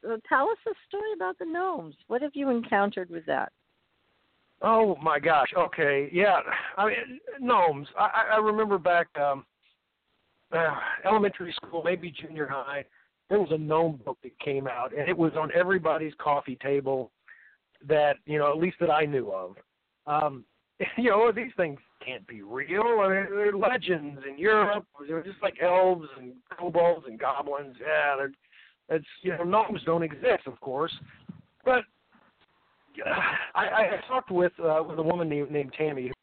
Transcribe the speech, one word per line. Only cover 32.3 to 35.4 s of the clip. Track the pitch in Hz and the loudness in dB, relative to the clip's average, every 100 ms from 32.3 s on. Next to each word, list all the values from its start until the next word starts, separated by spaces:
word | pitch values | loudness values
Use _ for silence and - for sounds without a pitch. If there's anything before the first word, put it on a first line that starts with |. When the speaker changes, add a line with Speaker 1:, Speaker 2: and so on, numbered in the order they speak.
| _ _ _ _ _ _ - | _ _ _ _ _ _ -10
Speaker 2:
uh, | - - - - - | -4 0 0 -2 -4
I, | - | -2
I, | 196 208 202 | 0 2 0
I | 196 - | 0 -2
talked | 254 - | -4 -2
with, | 180 180 - | 0 0 0
uh, | 165 156 160 | 0 0 0
with | 160 | -2
a | |
woman | 160 175 160 | 0 0 0
named, | 147 | -2